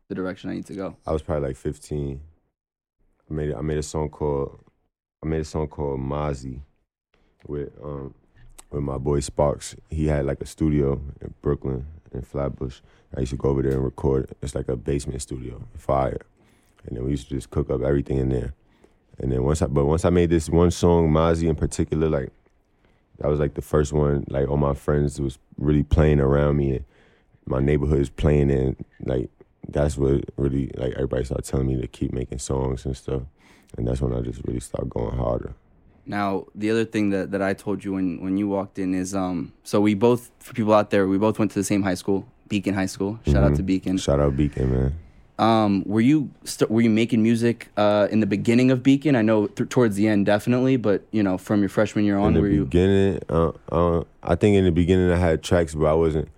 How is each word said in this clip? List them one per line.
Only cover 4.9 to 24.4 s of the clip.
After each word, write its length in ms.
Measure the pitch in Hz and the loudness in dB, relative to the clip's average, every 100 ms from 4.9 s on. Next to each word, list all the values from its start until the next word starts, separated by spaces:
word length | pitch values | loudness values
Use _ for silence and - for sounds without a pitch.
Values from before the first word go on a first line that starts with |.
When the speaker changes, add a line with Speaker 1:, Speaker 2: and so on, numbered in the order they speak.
| _ _ _ | _ _ _
Speaker 2:
I 40 | 80 | -6
made 160 | 80 | -4
a 20 | |
song 220 | 78 80 76 | -4 -6 -6
called 340 | - 73 67 | -6 -6 -4
Mozzie 600 | 67 73 76 67 65 64 71 _ _ _ _ _ _ _ - | -6 -4 -4 -6 -10 -14 -16 _ _ _ _ _ _ _ -12
with, 220 | 73 71 - | -10 -10 -12
um, 300 | 73 71 67 - _ _ - - - | -14 -12 -14 -18 _ _ -20 -20 -12
with 120 | 73 | -8
my 140 | 71 65 | -6 -4
boy 240 | 67 71 | -2 -2
Sparks. 560 | 71 - 73 - - - - | -2 0 0 0 -8 -16 -10
He 160 | 78 76 | -2 0
had, 180 | 73 | 0
like, 160 | 69 69 | -2 -4
a 60 | - | -8
studio 520 | - 80 73 69 67 69 - | -2 0 2 0 -2 -6 -12
in 140 | - - | -16 -8
Brooklyn, 420 | - 69 67 65 71 - - | -4 -4 -4 -6 -8 -16 -14
in 80 | 64 | -14
Flatbush. 580 | 64 71 69 62 65 - _ _ _ | -10 -6 -6 -6 -10 -12 _ _ _
I 60 | 65 | -8
used 120 | 64 | -6
to 40 | 67 | -2
go 140 | 69 | 0
over 100 | 67 | 0
there 120 | 65 | 0
and 120 | 67 | 0
record. 500 | 65 - 71 67 - - | -2 -2 0 0 -2 -8
It's 140 | 69 | -8
like 160 | 65 65 | -6 -6
a 60 | 65 | -6
basement 440 | 60 71 69 65 | -4 -4 -4 -10
studio, 420 | - 67 62 62 - - | -10 -10 -12 -14 -16 -10
fire. 460 | - 67 65 - - _ _ _ _ _ - | -2 -2 -2 -4 -12 _ _ _ _ _ -12
And 100 | 58 | -8
then 80 | |
we 60 | 64 | -4
used 180 | 71 - | -4 -4
to 60 | |
just 160 | 67 - | -8 -6
cook 180 | - 71 | -4 -2
up 140 | 67 | -2
everything 340 | 65 71 67 67 | 0 0 0 -2
in 140 | 65 | 0
there. 240 | 64 60 - _ _ _ _ _ - | -2 -4 -10 _ _ _ _ _ -8
And 120 | 65 | -4
then 120 | 64 | 0
once 180 | 65 78 | 0 0
I, 60 | - | 0
but 180 | 71 | 2
once 220 | 69 82 87 | 2 2 4
I 40 | |
made 200 | 87 85 | 4 4
this 180 | 82 78 | 2 2
one 220 | 82 87 | 4 4
song, 400 | - 90 85 82 | 4 4 4 4
Mozzie 400 | 78 82 82 82 | 4 4 2 0
in 60 | 78 | 0
particular, 520 | 76 - 82 80 80 | -2 -2 -2 0 0
like, 240 | 73 64 - _ _ _ _ _ _ _ - | 0 -4 -12 _ _ _ _ _ _ _ -6
that 100 | 73 | -2
was, 100 | 73 | 0
like, 160 | 73 | 0
the 80 | 73 | -4
first 300 | - 76 73 | -2 0 2
one, 320 | 76 73 71 - | 2 2 0 -2
like, 200 | 67 | -2